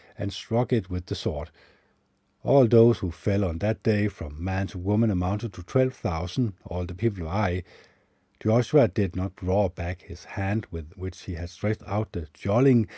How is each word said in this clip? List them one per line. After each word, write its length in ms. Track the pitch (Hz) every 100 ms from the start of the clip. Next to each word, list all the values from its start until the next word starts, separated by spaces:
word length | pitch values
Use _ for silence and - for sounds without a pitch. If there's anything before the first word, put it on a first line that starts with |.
| - -
and 160 | 101
struck 400 | - - 113 123
it 200 | 120 95
with 160 | 90 -
the 80 | 101
sword. 340 | 110 76 - _ _ _ _ _ _ _ _ _
All 240 | - 139 120
those 320 | 117 117 117
who 100 | 92
fell 340 | - - 101
on 140 | 98 80
that 220 | 104 110
day, 260 | - 104 104
from 340 | - 78 76
man 240 | 90 92 98
to 100 | 90
woman, 320 | 90 104 113
amounted 420 | 90 90 104 113
to 100 | -
twelve 320 | - 131 131 -
thousand, 580 | 104 80 87 - 120 - -
all 200 | 90 90
the 80 |
people 300 | 90 113 98 80
of 80 |
Ai. 300 | 95 101 90 - - - _ _ _ _ _
Joshua 500 | 107 117 120 151 113
did 260 | - 95 90
not 220 | 92 -
draw 320 | 90 95 98
back 340 | - 85 92
his 220 | - 82 -
hand 420 | - 95 107 -
with 220 | 82 78 82
which 280 | 92 -
he 100 | -
had 160 | 85 85
stretched 320 | - 104 110 -
out 240 | 101 107
the 160 | 90 78
jawling 540 | - 98 107 135 123 104